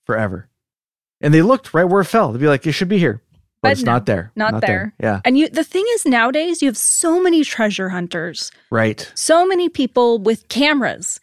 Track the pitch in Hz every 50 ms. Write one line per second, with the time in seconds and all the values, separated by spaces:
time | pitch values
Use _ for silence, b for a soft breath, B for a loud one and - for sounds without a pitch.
0 | _ - 107 110 110 95 92 90 - _ _ _ _ _ _ _ _ _ _ _
1 | _ _ _ - - 147 156 160 170 233 262 - - - - 160 185 175 196 196
2 | 180 - - 226 190 120 110 123 147 151 139 131 - 151 139 - 190 175 214 185
3 | 170 120 - - _ _ _ _ _ _ _ - - 262 277 262 240 117 120 123
4 | 101 120 101 92 98 107 - 214 214 220 110 113 - - 101 - 208 214 - -
5 | - 110 101 98 - 254 262 285 320 - - 320 311 - - 370 415 480 466 -
6 | - 285 247 233 226 254 269 302 330 359 330 - 285 269 220 - - - - -
7 | 339 330 330 359 370 359 339 311 277 - - - 220 208 190 - 190 185 185 180
8 | 175 170 - 165 165 175 - - - - b b b b 120 113 110 110 107 -
9 | - - - - - - 320 339 359 381 381 349 359 330 - - 262 - - 247
10 | 240 233 233 214 190 220 226 - _ - - 240 285 302 294 269 220 131 - -
11 | - - - -